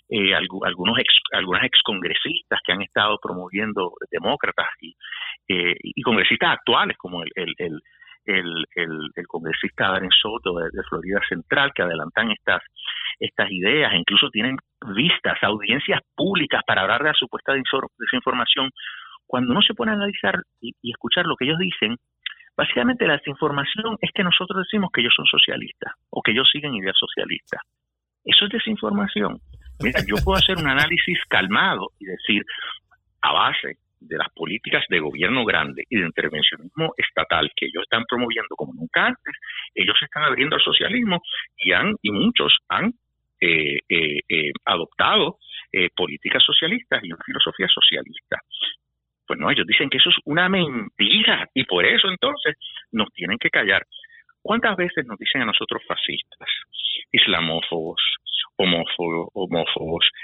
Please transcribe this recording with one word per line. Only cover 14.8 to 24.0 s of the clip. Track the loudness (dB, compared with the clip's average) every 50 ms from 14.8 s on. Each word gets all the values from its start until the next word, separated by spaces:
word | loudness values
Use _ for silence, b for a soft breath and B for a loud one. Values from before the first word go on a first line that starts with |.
| -10 -8 -2
vistas, | 0 2 2 2 0 0 -2 -2 2 0
audiencias | 0 0 0 0 0 -2 0 0 0 -2 -2 -2 _ _
públicas | -2 0 0 2 0 0 0 -2 -2 0
para | 0 2 2 2
hablar | 2 2 2 2
de | 2
la | 2
supuesta | 2 0 -2 -4 -8 -4 -2 -2
desor-, | 0 0 -2 -2 -2 -4 -4 _ -10
desinformación. | -6 -2 -2 -2 0 0 0 0 2 2 2 2 2 -4 -4 B B B B B B B B B B
Cuando | -4 -2 0 2 2 4
uno | 4 4
se | 4 2
pone | 2 0 0 0
a |
analizar | 0 -2 -4 -4 -2 -2 -2 -2 -2 -4 _ _ _
y, | -14 -14 -14 _ -10
y | -10
escuchar | -10 -6 -4 -2 0 0 2
lo | 0 0
que | 0 0
ellos | 0 0 0
dicen, | 0 -2 -2 -2 -2 -2 -2 -4 _ _ _ _ B B B B B B B
básicamente | -2 -2 0 2 2 2 2 2 2 2
la | 2 2 2
desinformación | 0 -6 -6 -2 -2 0 0 0 -2 -2 -4 -4 -4 -4 -4 -4